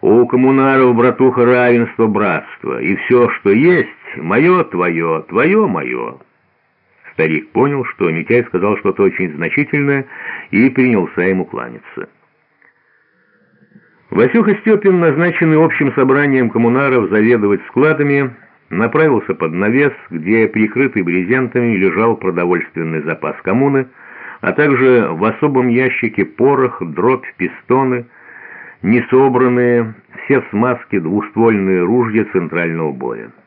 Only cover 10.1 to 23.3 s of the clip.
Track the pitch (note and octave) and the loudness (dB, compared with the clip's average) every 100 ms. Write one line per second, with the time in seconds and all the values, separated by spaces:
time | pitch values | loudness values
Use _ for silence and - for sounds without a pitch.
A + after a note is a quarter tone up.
10.1 | - - - - - C3 B2+ B2+ A2 E2+ | -14 -14 -14 -4 2 2 2 2 2 -2
11.1 | - F2+ F#2 F2 - A#1+ A#1 - - - | -2 -2 0 -4 -8 -12 -14 -18 -16 -16
12.1 | _ _ _ _ _ _ _ _ _ _ | _ _ _ _ _ _ _ _ _ _
13.1 | _ _ _ _ _ _ _ _ _ _ | _ _ _ _ _ _ _ _ _ _
14.1 | - B2 A3+ G#3+ G#3 - G#3 G3+ F3+ E3+ | -2 0 2 0 0 0 2 2 2 2
15.1 | C#3+ F3 E3 D#3+ D#3 D#3+ - C#3 A#2+ C3 | 0 -2 0 0 2 2 0 -2 0 2
16.1 | C3+ C#3+ C3+ A#2+ A2+ A#2 B2 C#3 C3 G2 | 2 2 2 0 0 0 2 2 0 2
17.1 | G#2 G#2+ A#2+ G2+ G2 - - D3 D3 C#3+ | 2 2 2 2 -2 -2 0 2 2 0
18.1 | C#3+ C3+ A#2+ _ _ _ F2 A2+ B2+ D#3 | 0 -2 -8 _ _ _ -4 -2 2 2
19.1 | A#2+ - F#2 E2 E2 G2+ B2 D3 C#3+ - | 2 -2 -4 -4 -2 0 2 0 -2 -12
20.1 | E2+ E2 A2+ A2 A2 A2 A2+ C3+ A2 F2 | -8 0 2 2 0 -2 0 -2 -2 -2
21.1 | F2 F2+ B2+ B2+ - A#2+ G#2 F#2+ E2+ A2+ | -2 -2 -2 -2 -2 -2 0 0 2 0
22.1 | A2 F#2+ F2 F2 F2+ D#2 - E2 D#2+ D2+ | 0 -4 -4 0 -2 -2 -8 -6 -6 -6
23.1 | D#2 D2 | -6 -8